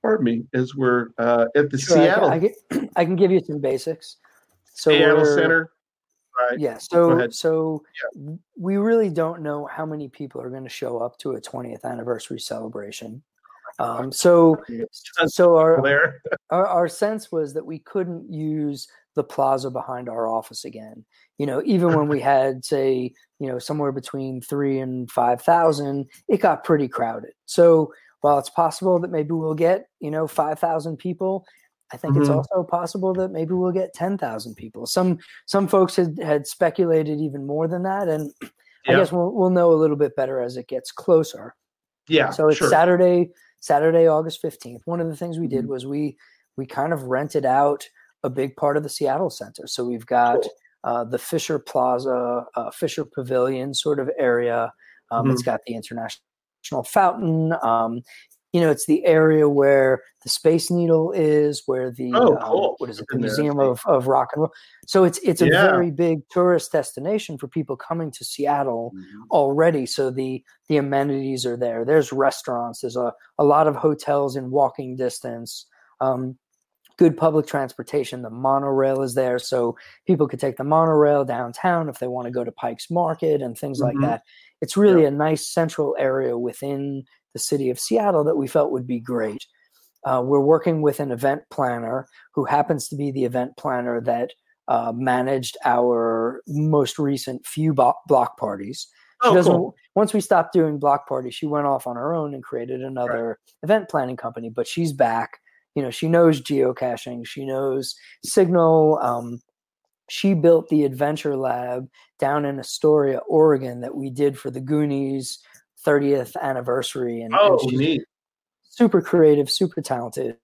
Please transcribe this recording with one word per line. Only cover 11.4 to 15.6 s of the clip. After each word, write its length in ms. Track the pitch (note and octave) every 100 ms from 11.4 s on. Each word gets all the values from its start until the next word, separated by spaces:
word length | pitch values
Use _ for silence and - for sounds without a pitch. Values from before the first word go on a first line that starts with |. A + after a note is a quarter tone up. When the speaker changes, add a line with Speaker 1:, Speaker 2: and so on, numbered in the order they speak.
Speaker 2:
twentieth 440 | - B2+ B2 A2+
anniversary 540 | B2+ A#2+ A#2 A#2 - A#2+
celebration. 840 | - A2 A2 A2+ G2+ A2 A2+ A#2 _ _ _ - - -
Um, 300 | A#2+ A2+ C3
so, 440 | - F3+ E3+ E3 D#3 -
Speaker 1:
Yeah. 160 | A#2 A#2 - - - D#3+
Speaker 2:
so 300 | - F3
our, 240 | E3